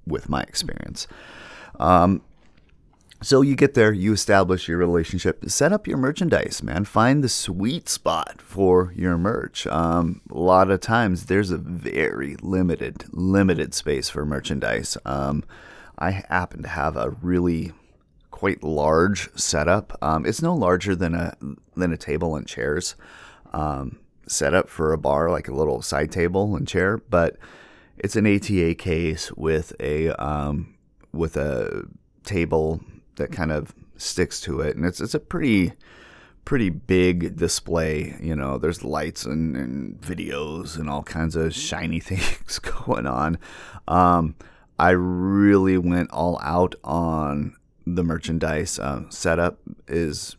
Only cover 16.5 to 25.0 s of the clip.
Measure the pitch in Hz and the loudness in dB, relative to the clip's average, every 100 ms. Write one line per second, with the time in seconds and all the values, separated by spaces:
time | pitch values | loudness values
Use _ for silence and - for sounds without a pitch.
16.5 | - - 76 73 78 62 - 87 90 87 | -10 -8 -2 -2 -2 -4 -4 0 2 2
17.5 | 82 82 - _ _ _ _ _ - 98 | 0 -4 -12 _ _ _ _ _ -4 -4
18.5 | 90 73 76 73 80 92 101 - - - | -2 -2 0 4 4 4 2 -6 -6 -2
19.5 | 78 76 101 - - 73 80 67 113 165 | 0 2 2 0 -4 -2 0 0 0 0
20.5 | 175 90 90 101 90 87 85 87 - 69 | 2 2 2 2 0 0 -2 -4 -6 -12
21.5 | 69 _ - 90 80 - 76 85 76 - | -12 _ -4 -2 -2 -4 -2 -2 -4 -8
22.5 | - 65 76 - - - - - - - | -6 -4 -2 -4 -12 -20 -20 -20 -20 -10
23.5 | - 76 69 69 - _ _ - - 71 | -4 -4 -4 -8 -12 _ _ -8 -2 2
24.5 | 87 - - 78 78 | 2 0 0 0 2